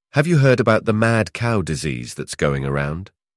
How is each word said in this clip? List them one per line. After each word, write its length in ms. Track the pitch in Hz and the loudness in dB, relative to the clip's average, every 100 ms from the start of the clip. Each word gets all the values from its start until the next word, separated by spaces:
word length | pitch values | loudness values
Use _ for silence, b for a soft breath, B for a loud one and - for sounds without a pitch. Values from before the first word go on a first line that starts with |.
| _ | _
"Have 140 | 143 156 | -2 2
you 100 | 165 | 4
heard 240 | 139 123 | 4 4
about 240 | 113 110 - | 4 2 2
the 80 | |
mad 400 | 107 113 113 110 | 0 2 2 0
cow 280 | - 117 113 | -4 -2 -2
disease 520 | 78 76 80 62 60 | -2 -4 -4 -6 -10
that's 220 | - 71 - | -12 -10 -4
going 280 | 76 69 | -2 -2
around?" 480 | 67 69 71 80 101 _ _ | -2 -4 -4 -6 -12 _ _